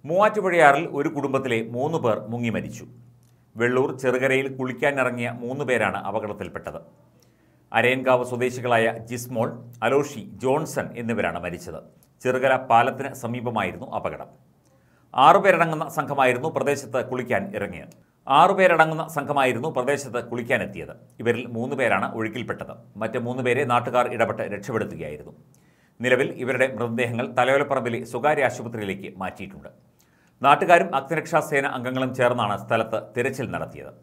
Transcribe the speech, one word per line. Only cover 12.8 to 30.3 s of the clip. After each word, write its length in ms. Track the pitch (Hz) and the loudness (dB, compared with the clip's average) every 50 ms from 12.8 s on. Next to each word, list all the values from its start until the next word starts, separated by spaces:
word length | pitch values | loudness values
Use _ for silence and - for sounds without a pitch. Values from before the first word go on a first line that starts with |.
| 123 131 - - 135 139 - | 6 4 0 -4 -8 -8 -8
സമീപമായിരുന്നു 760 | - - 113 120 123 110 123 110 110 98 90 87 85 85 - - | -8 -8 -6 -6 -4 -6 -4 -2 -2 -2 -4 -6 -8 -12 -8 -8
അപകടം. 340 | 110 - 90 76 - - - - _ _ _ _ _ _ _ _ _ _ _ _ _ _ _ - | -6 -6 -6 -8 -8 -14 -18 -20 _ _ _ _ _ _ _ _ _ _ _ _ _ _ _ 2
ആറുപേരടങ്ങുന്ന 760 | 123 135 151 175 196 190 196 180 165 170 165 160 151 160 - | 6 8 8 8 8 6 6 4 4 2 0 0 -4 -6 -4
സംഘമായിരുന്നു 600 | - 156 143 120 143 139 135 127 123 120 139 160 160 | -4 -4 -4 -2 0 2 4 2 2 0 -2 -4 -4
പ്രദേശത്ത് 460 | 139 123 139 143 - - - - 127 110 | -2 0 0 0 -2 -4 -4 -4 -4 -4
കുളിക്കാൻ 380 | - 127 123 120 113 117 98 98 98 101 | -2 -6 -6 -2 -2 -2 -2 -2 -4 -6
ഇറങ്ങിയത്. 400 | 104 101 92 90 80 67 - - _ _ _ _ _ _ | -8 -8 -8 -8 -12 -16 -18 -20 _ _ _ _ _ _
ആറുപേരടങ്ങുന്ന 760 | - 135 147 170 190 196 180 190 180 170 160 160 160 156 156 156 | 2 4 6 6 6 6 6 6 6 8 6 4 4 2 -6 -6
സംഘമായിരുന്നു 640 | - - 147 139 135 143 139 131 127 120 113 127 160 | -6 -6 -6 -4 0 0 2 2 2 0 -2 -4 -4
പ്രദേശത്ത് 520 | - 127 123 127 143 127 - 127 107 120 117 | -2 -2 0 0 -2 -2 -4 -6 -6 -6 -6
കുളിക്കാനെത്തിയത്. 680 | - 120 123 117 120 135 113 90 - - 85 76 71 - - - _ _ - | -4 -6 -8 -2 -2 0 -2 -2 -4 -8 -12 -12 -14 -14 -20 -20 _ _ -4
ഇവരിൽ 240 | 101 117 117 113 127 120 120 | 0 0 0 0 -4 -8 -6
മൂന്ന് 180 | 113 120 139 143 | -6 -6 -4 -2
പേരാണ് 340 | 131 131 113 101 95 117 135 - | 0 2 2 2 2 0 -2 -4
ഒഴുക്കിൽപ്പെട്ടത്. 580 | 113 110 110 - 123 107 101 92 - 95 - - - - - _ | -4 -6 -6 -6 -8 -8 -8 -8 -10 -10 -14 -14 -18 -20 -20 _
മറ്റ് 240 | 101 110 113 - 123 | -6 -6 -4 -4 -4
മൂന്ന് 240 | 117 120 127 131 120 | -4 -4 -6 -2 0
പേരെ 220 | 123 120 131 147 | 0 2 2 2
നാട്ടുകാർ 420 | 123 120 120 120 131 117 123 120 | 2 2 0 0 2 2 2 2
ഇടപെട്ട് 360 | 117 - 110 113 117 110 - 107 - 104 | 2 2 0 0 0 0 -4 -6 -6 -6
രക്ഷപ്പെടുത്തുകയായിരുന്നു. 800 | 98 98 - 117 110 101 - 82 80 80 73 76 - - 80 - - _ _ _ _ _ _ _ _ _ _ _ _ | -8 -8 -4 -4 -4 -4 -4 -8 -10 -10 -10 -10 -12 -14 -20 -20 -20 _ _ _ _ _ _ _ _ _ _ _ _
നിലവിൽ 300 | 117 127 127 123 143 - - - | 4 4 4 4 4 -2 -2 -6
ഇവരുടെ 260 | 123 120 131 120 131 127 113 | -4 -2 2 2 2 2 2
മൃതദേഹങ്ങൾ 500 | 107 120 117 113 120 123 113 117 113 127 135 - | -4 -4 -2 0 -2 -2 0 -2 -4 -4 -2 0
തലയോലപ്പറമ്പിലെ 640 | 131 123 127 135 139 143 139 139 131 117 120 117 117 - | 2 4 4 4 2 2 0 -2 -2 -2 -2 -4 -4 -6
സ്വകാര്യ 420 | - - 120 120 147 156 143 135 | -6 -6 0 0 2 2 4 2
ആശുപത്രിയിലേക്ക് 640 | 117 113 - 113 101 113 110 104 95 92 - 98 - - | 0 0 -2 -10 -8 -8 -6 -4 -6 -6 -6 -8 -14 -12
മാറ്റിയിട്ടുണ്ട്. 520 | 90 92 92 - - 95 - - 73 69 - - _ _ _ _ _ _ _ _ _ _ _ | -8 -10 -10 -8 -10 -16 -16 -16 -18 -20 -20 -20 _ _ _ _ _ _ _ _ _ _ _